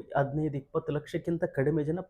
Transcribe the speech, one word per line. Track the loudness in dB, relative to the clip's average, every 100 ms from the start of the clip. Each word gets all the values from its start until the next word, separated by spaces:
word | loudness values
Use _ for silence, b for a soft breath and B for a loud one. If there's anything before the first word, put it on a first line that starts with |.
| 0 0
ಹದಿನೈದು, | 2 0 0 -2
ಇಪ್ಪತ್ತು | -4 -4 -2
ಲಕ್ಷಕ್ಕಿಂತ | -4 -4 -4 -2 0
ಕಡಿಮೆ | 0 2 2 2
ಜನ | 2 -2